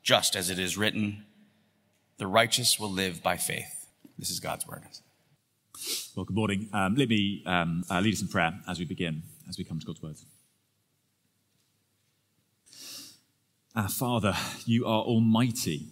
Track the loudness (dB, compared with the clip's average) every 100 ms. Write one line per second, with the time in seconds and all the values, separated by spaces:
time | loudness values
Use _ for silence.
0 | 6 4 4 0 -2 0 -2 2 0 2
1 | -2 -4 -14 _ _ _ _ _ _ _
2 | _ -8 4 4 6 2 2 2 0 0
3 | 0 0 -2 0 -2 -4 -8 -14 -16 _
4 | -20 -10 -6 -6 -6 -6 -8 -12 -14 -20
5 | _ _ _ _ _ _ _ -12 -8 -8
6 | -6 -8 -4 -2 0 -2 -2 0 2 2
7 | 4 2 0 -4 -2 0 2 -2 0 2
8 | 2 0 0 2 2 0 -8 -6 -6 -4
9 | -4 -4 -10 -18 -14 -12 -8 -8 -8 -12
10 | -12 -14 -20 _ _ _ _ _ _ _
11 | _ _ _ _ _ _ _ _ _ _
12 | _ _ _ _ _ _ _ -18 -14 -14
13 | -16 -20 _ _ _ _ _ -4 -2 -2
14 | 0 2 2 0 -4 -6 2 2 4 2
15 | 4 4 6 6 4 0 -2 -4 -6